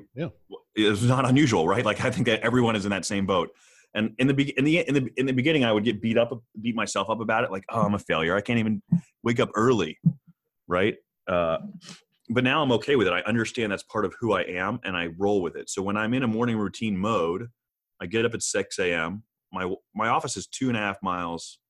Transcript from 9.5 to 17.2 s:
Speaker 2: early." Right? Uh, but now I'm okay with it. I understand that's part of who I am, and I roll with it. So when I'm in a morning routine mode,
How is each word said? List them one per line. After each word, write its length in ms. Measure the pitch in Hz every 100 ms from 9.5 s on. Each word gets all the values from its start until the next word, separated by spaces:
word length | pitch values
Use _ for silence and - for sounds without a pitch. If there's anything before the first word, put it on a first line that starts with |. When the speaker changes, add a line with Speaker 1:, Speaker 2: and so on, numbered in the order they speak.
| -
Speaker 2:
early." 420 | 117 117 80 76 - - _ _ _ _ -
Right? 280 | 90 104 - _ _ -
Uh, 320 | 90 85 80 - - - - _ _ -
but 160 | 117
now 180 | 127 147
I'm 80 | 143
okay 220 | 113 123
with 140 | 143 92
it. 40 |
I 80 | 87
understand 500 | 98 117 110 - 110
that's 100 | 95
part 220 | - 110
of 100 | 101 -
who 120 | 117
I 100 | 98
am, 360 | 87 90 95 123
and 120 | 95 90
I 120 | 85 82
roll 240 | 101 104
with 140 | 85 73
it. 120 | -
So 140 | -
when 140 | 95 104
I'm 180 | 110
in 80 | 127
a 60 | 123
morning 280 | 110 120 110
routine 400 | 98 - 113 95
mode, 520 | 101 110